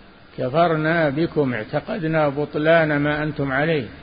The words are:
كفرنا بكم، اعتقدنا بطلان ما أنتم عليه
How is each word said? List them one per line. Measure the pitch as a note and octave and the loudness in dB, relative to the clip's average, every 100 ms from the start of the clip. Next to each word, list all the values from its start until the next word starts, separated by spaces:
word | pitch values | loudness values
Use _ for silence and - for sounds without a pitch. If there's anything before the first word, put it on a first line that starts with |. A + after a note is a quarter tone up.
| - - - - | -20 -20 -16 -6
كفرنا | C3 C#3+ F3 D#3 D#3 E3+ D3+ | -2 2 2 2 0 2 2
بكم، | C3+ E3 D#3 C#3 | 0 -2 0 0
اعتقدنا | A#2 G#2+ D#3 - A#3 D#3+ D#3+ D3 | -2 -4 -6 -6 -6 -2 0 0
بطلان | C#3 D3 D#3 D#3 E3 D#3 D3 | 0 -4 0 4 4 4 2
ما | D3 D3+ | 0 -2
أنتم | D3+ C#3+ C#3 | -4 -4 -2
عليه | C3 D#3 D#3 G#2+ - | 0 0 -2 -4 -12